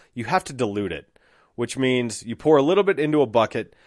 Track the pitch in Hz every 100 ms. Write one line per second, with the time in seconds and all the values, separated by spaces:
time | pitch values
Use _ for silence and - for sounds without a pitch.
0 | _ 117 110 185 - 131 113 208 98 78
1 | - _ _ _ _ - 120 135 131 127
2 | 120 104 117 113 151 151 143 196 196 151
3 | 151 151 127 113 110 117 - _